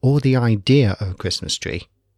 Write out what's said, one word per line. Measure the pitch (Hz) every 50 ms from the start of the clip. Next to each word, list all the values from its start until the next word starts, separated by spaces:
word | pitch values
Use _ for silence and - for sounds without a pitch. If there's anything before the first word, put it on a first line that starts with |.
or | - 131 143 147
the | 139 135 131
idea | 127 120 117 110 101 95 - 131 143 127 101 92 -
of | 104 95
a | 92
Christmas | - - 92 - - - - - -
tree, | - - - 90 - _ _ _ _ _ _